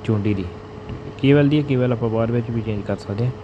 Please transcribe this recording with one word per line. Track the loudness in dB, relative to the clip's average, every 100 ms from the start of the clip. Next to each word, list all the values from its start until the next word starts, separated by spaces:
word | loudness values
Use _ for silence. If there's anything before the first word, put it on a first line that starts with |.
ਚੁੰਡੀ | 0 0 2
ਦੀ। | -2 -4 -10 -14 -14 -12 -12 -12 0
ਕੇਬਲ | 4 6 6
ਦੀ, | 2
ਕੇਬਲ | 2 2 2
ਆਪਾਂ | 2 0
ਬਾਅਦ | 0 2
ਵਿੱਚ | 0 0
ਵੀ | -4
ਚੇਂਜ | -2 -4 -4
ਕਰ | -6
ਸਕਦੇ | -4 -2
ਹਾਂ। | -2 -2